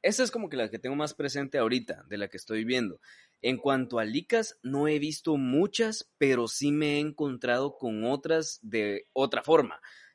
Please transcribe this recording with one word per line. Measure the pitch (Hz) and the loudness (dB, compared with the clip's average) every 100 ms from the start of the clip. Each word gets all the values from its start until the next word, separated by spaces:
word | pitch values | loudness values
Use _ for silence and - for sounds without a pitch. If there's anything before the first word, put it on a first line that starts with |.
esa | 190 214 | 0 2
es | 247 | 0
como | 233 190 | -2 -6
que | 139 | -4
la | 110 | -4
que | 110 | -4
tengo | 127 | -6
más | 143 151 | -4 -4
presente | - 139 139 135 143 | -4 -4 -4 -4 0
ahorita, | 113 120 113 - - | 2 0 -2 -12 -10
de | 104 | -8
la | 101 | -8
que | 92 | -10
estoy | - 110 | -6 -4
viendo. | 113 127 107 - - - _ _ | 0 0 -2 -6 -20 -20 _ _
En | 120 127 | -4 0
cuanto | 139 135 127 120 | 0 0 0 -2
a | |
licas, | 107 131 180 226 220 - | 0 -2 0 0 0 -8
no | 127 139 151 | -4 0 0
he | 151 | 0
visto | 151 151 - 147 | -2 -4 0 0
muchas, | 127 139 202 - 220 220 - _ | 2 2 2 0 -2 -2 -12 _
pero | 139 127 113 | 2 4 2
sí | - 143 | 0 0
me | 147 151 147 | 2 2 0
he | |
encontrado | 151 147 147 123 123 120 143 - | -2 -2 -4 -2 0 2 0 -4
con | 123 107 | -4 -2
otras | 117 135 156 160 156 - | 0 -2 2 0 0 -10
de | 110 110 104 101 - | -4 0 0 -2 -4
otra | 131 135 113 | 0 2 0
forma. | 139 160 123 76 - - - | 6 6 6 -6 -16 -20 -20